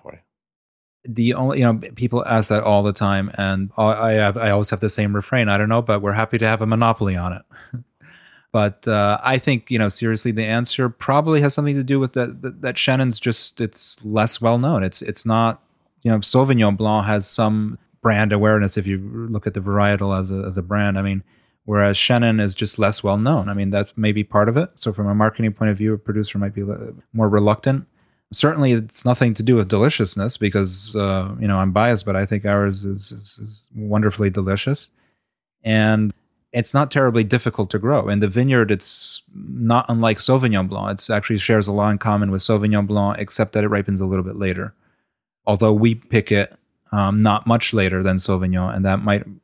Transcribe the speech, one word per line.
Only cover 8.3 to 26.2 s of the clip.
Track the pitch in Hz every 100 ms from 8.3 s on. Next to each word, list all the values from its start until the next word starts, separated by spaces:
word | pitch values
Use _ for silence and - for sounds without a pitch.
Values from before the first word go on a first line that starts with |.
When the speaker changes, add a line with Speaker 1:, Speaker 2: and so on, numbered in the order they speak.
| _ _
Speaker 2:
But, | 113 104 98 -
uh, | 107 101 104
I | 123 131
think, | 147 123 -
you | 117
know, | 107
seriously, | - 113 110 123
the | 107 110
answer | 113 120 - 127
probably | - - 139 156 156
has | 143
something | 139 147
to | 139
do | 131 139
with | 131
that, | 127 123 131
that, | 127 92
that | 131 -
Chenin's | - 131 131 110
just, | 123 110 - -
it's | 110 - - -
less | 107 107 110 -
well | 117 120
known. | 135 143
It's, | 92 -
it's | - 107 113
not, | 113 117 - _ _ _ _
you | 117
know, | 110
Sauvignon | - 131 135 123 104
Blanc | 101 107 107 104
has | 104 95
some | - 110 107 107 117 _ _
brand | 117 107 107
awareness | 101 107 107 101 -
if | 95
you | 98 101 117 113
look | 104 104
at |
the | 98
varietal | 95 101 101 101 98 95
as | 95
a, | 95 101
as | 95
a |
brand. | 87 104 101 98
I |
mean, | 98 98 - _ _ _ -
whereas | 104 101 98
Chenin | - 123 117 110
is | 101
just | 95 107 -
less | 101 104
well | 104 101
known. | 117 151 98
I |
mean, | 101 98
that | 101 101 -
may | 107
be | 104
part | 104 104 104
of | 123
it. | 185
So | - -
from | 104 101
a |
marketing | 104 107 - 110
point | 104 110
of | 101
view, | 107
a | 107
producer | - 107